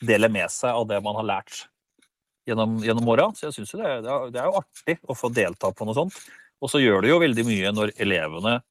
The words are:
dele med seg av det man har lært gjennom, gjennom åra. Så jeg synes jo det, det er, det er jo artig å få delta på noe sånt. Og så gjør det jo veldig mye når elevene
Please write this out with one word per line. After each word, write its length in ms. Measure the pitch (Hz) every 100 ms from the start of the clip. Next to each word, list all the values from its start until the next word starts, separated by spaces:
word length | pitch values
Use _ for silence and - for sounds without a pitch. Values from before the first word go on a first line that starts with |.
dele 260 | 117 104 113
med 180 | 101 85
seg 240 | - 127 117
av 100 | 107
det 100 | 101
man 160 | 104 107
har 80 | 110
lært 320 | 98 - - - _ _ _ _ _ _ _ -
gjennom, 300 | 113 110 113 107
gjennom 240 | 113 117
åra. 180 | 117 202 208
Så 100 | 151
jeg 100 | 135
synes 160 | 104
jo 80 | 208
det, 140 | 196 123 113
det 80 |
er, 160 | 135 127 123
det 80 |
er 80 | 139
jo 100 | 147
artig 340 | - - - 165 -
å 80 | 123
få 140 | 120
delta 380 | 120 92 85 98
på 140 | - 110
noe 100 | 123
sånt. 200 | 185 - - - _ _
Og 80 | 135
så 80 | 147
gjør 240 | 123 98
det 80 | 117
jo 120 | 170
veldig 220 | 165 113 117
mye 260 | 104 95
når 180 | 107 107 -
elevene 540 | 101 90 78 82 107 120 -